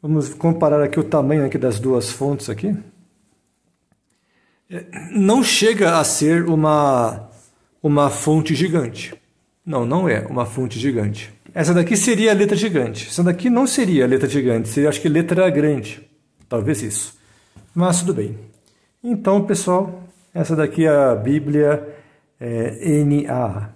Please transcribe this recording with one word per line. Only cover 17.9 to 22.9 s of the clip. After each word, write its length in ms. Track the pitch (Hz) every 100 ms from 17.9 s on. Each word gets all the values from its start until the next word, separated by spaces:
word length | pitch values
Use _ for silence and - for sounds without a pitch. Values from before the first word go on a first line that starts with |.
| 175
tudo 140 | 175
bem. 240 | 135 104 - - _ _ _ _ _
Então, 400 | 240 233 - 202
pessoal, 600 | 202 170 - 180 196 - - _ _
essa 220 | 175 165 160
daqui 300 | 147 156 160
é 40 |
a 260 | 147 135 113
Bíblia, 800 | 110 147 143 147 147 147 - - _ _ _ _
é, 380 | 120 117 117 113 175